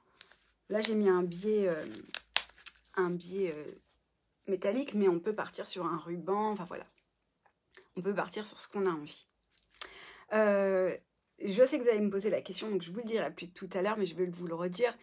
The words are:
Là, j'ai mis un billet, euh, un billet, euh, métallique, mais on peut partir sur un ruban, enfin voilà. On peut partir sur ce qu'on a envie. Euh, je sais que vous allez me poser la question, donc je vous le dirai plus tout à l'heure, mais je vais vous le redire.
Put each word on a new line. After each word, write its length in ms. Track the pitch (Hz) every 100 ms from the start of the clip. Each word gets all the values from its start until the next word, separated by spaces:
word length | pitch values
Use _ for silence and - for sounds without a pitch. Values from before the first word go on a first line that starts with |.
| _ - - - - _ -
Là, 100 | 208
j'ai 140 | 220
mis 160 | 214 202
un 120 | 180
billet, 460 | 175 170 208 214 190
euh, 180 | 156 - - - - - - - - - - _ -
un 140 | 180
billet, 440 | 175 175 190 185
euh, 100 | 151 147 - _ _ _ _ _ _ -
métallique, 460 | 185 196 240 285
mais 140 | 208 190
on 120 | 170
peut 140 | 196
partir 340 | 208 156 - 226
sur 180 | 190 170
un 120 | 160
ruban, 520 | 160 175 160 202 214
enfin 140 | 202
voilà. 200 | 175 - - _ _ _ _ _ _ _ _ - - -
On 60 |
peut 120 | 180
partir 300 | 196 - 208
sur 140 | 208 -
ce 80 | -
qu'on 200 | 208 190
a 40 |
envie. 360 | 160 147 - - _ _ - - - - - - - -
Euh, 600 | 214 214 202 196 190 185 - - _ _ -
je 220 | 208 190
sais 140 | 254 302
que 60 |
vous 40 | 233
allez 140 | 208
me 80 | 208
poser 180 | 196 202
la 140 | 147
question, 260 | - 185 220
donc 140 | 196
je 80 | 170
vous 80 | 190
le 80 | 226
dirai 240 | 220 147
plus 180 | - 180
tout 220 | - 185
à 80 | 190
l'heure, 160 | 196 220
mais 80 |
je 100 | 185
vais 120 | 160 180
vous 200 | 175 175
le 80 |
redire. 400 | 165 180 180 233 226